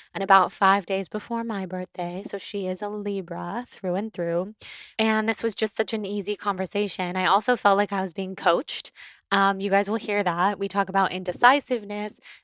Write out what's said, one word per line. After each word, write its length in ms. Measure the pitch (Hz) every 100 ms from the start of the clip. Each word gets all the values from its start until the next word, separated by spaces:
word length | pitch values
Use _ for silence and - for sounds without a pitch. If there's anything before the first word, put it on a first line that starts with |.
| -
and 80 | -
about 300 | 190 190 190
five 340 | - 190 196 185
days 220 | 196 196
before 340 | 190 - 233
my 240 | 233 202 185
birthday. 560 | 180 185 - 175 180
So 140 | 202 196
she 300 | - 202 185
is 120 | 185
a 80 | 208
Libra 760 | 208 202 196 170 175 175 214 247
through 300 | - 185 185
and 160 | 220
through. 420 | - 170 170 196 - - - - -
And 280 | 220 220 214
this 140 | 214
was 140 | 226 -
just 200 | 214 -
such 160 | 208
an 120 | 220
easy 320 | 202 208 185 202
conversation. 800 | 208 190 190 202 208 - 180 185
I 100 | 175
also 300 | 202 233 240
felt 200 | 202 196
like 160 | 202
I 100 | 196
was 100 | 190
being 240 | 196 190 185
coached. 560 | 185 180 - - - - - - -
Um, 280 | 196 196 190
you 100 | 196
guys 180 | 196 202
will 80 | 220
hear 260 | 220 208
that. 360 | 180 170 196 196
We 100 | 196
talk 220 | 202 190
about 200 | 190 190
indecisiveness. 1080 | 185 180 - 240 285 - 240 202 208 208 - - -